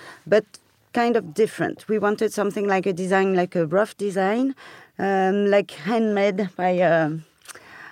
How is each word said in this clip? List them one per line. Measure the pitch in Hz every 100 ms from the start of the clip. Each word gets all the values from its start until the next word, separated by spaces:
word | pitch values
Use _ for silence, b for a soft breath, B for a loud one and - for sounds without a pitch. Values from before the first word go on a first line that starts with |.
| B B -
but | 208 208 - _ _ _
kind | 240 240 233
of | 175
different. | 151 214 - 165 - -
We | 214
wanted | 202 208 220
something | 208 202 208 202
like | 190 196
a |
design, | 175 185 190 190 185
like | 180 180
a | 160
rough | 185 214 -
design, | 202 185 190 226 269 269 B B B -
um, | 190 190 190 202 202
like | 202 180
handmade | - 156 233 220 202 202 196 190 -
by, | 180 180
uh, | 175 165 156 160 156 _ - - B B B